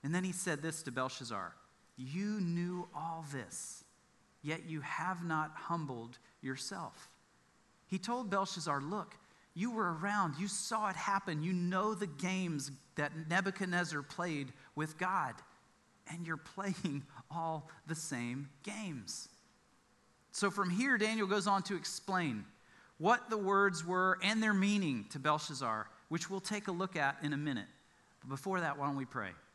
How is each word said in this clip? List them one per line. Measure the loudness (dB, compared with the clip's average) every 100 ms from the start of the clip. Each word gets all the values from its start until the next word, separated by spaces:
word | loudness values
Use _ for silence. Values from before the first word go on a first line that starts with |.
And | 0
then | 0
he | 0
said | -2 -2 0
this | -2 -4
to | -6
Belshazzar, | -2 -2 -4 -4 -4 -4 -8 -20 _ _ -12
"You | -6 -2 -2 0
knew | 0 0 0 -2 -6
all | -6 -6 -6 -6
this, | -6 -6 -8 -10 -12 -18 _ _ _ _ _
yet | -6 -6 -4
you | -6
have | -4 -2 -2 -2 0
not | 0 0 -6
humbled | -4 -2 -2 -6 -8 -14 -20 _
yourself." | -6 -4 -6 -6 -10 -12 -20 -20 _ _ _ _ _ _ _
He | -4
told | -2 -2 2
Belshazzar, | 2 2 -2 0 0
"Look, | 0 -4 -6 -12 -20 -20 -14 -4
you | -2
were | 2 0
around, | 0 0 2 2 2
you | -2
saw | -2 0 0 0
it | 0
happen, | 2 2 2 0
you | 2
know | 2 4 4 2 2
the | -2
games | -2 0 2 2 0 -4 -10 -10 -2
that | -2 -2 2
Nebuchadnezzar | 2 2 -2 0 2 2 -2
played | -4 -4 -2 -2 -4 -10 -10 -4
with | -4 0
God, | 0 2 0 -4 -16 -20 _ _ _ _ -12
and | -8 -2
you're | -2
playing | -4 -4 -2 0 0 -2 -6 -16 -8
all | -4 -2 -2 -6 -16 -6
the | -6
same | -4 -2 -2 -4 -6 -10
games." | -10 -6 -6 -6 -8 -10 -10 -18 -20 _ _ _ _ _ _ _ _
So | 0 2
from | 4 2
here, | 4 4 6
Daniel | 4 2 2
goes | 2 4
on | 2
to | 2 -4
explain | -4 -6 0 2 2 0 -6 -18 -20 -20 -20 _
what | 6 6 4
the | 0
words | 4 6 6 4 0
were | 4 4 4
and | 4 4
their | 6
meaning | 6 6 4 2 0 -2
to | 0
Belshazzar, | 2 2 0 -2 0 0 -2 -10 -4
which | -2 -2
we'll | -4
take | -2 -4 -2
a |
look | -2 -2 2
at | 2 2
in | -2
a | 0
minute. | 0 -2 -6 -14 _ _ -20 -18
But | -8
before | -6 -2 0
that, | 0 0
why | 0
don't | 0
we | -2
pray? | -4 -4 -8 -20